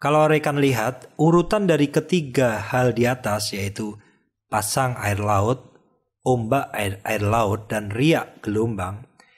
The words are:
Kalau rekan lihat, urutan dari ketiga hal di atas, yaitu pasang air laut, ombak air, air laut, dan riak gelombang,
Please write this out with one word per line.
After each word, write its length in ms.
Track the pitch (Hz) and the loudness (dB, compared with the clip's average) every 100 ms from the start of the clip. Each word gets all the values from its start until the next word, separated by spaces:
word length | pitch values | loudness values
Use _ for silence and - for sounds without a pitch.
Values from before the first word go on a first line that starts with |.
Kalau 240 | 143 151 151 | 0 4 4
rekan 320 | 156 151 143 | 2 0 2
lihat, 560 | 139 120 110 131 - - | 2 2 -2 -4 -14 0
urutan 480 | 156 175 170 214 196 | 4 4 2 0 2
dari 240 | 151 143 | 2 2
ketiga 640 | 156 - 185 139 123 123 107 | 0 0 -2 0 0 0 0
hal 400 | 104 123 127 113 | -2 0 2 2
di 80 | 120 | 0
atas, 480 | 127 107 104 - | 0 -2 -4 -4
yaitu 480 | 101 92 98 107 107 _ _ _ _ _ | -6 -6 -6 -10 -10 _ _ _ _ _
pasang 480 | 107 104 143 131 123 | -4 -2 -2 -2 -2
air 240 | 110 101 | -2 -2
laut, 560 | 104 101 107 131 - _ _ _ _ _ 131 | 0 2 2 -2 -6 _ _ _ _ _ -2
ombak 480 | 127 110 135 - | -2 0 -2 -2
air, 240 | 107 101 98 - | -4 -4 -4 -4
air 160 | 107 | -2
laut, 480 | 104 113 104 107 - | 0 2 0 -2 -4
dan 240 | 107 104 | -6 -4
riak 480 | 110 151 143 - - | -2 2 2 -2 -10
gelombang, 640 | - 107 117 101 90 104 127 _ _ | -4 -2 -2 -4 -8 -10 -16 _ _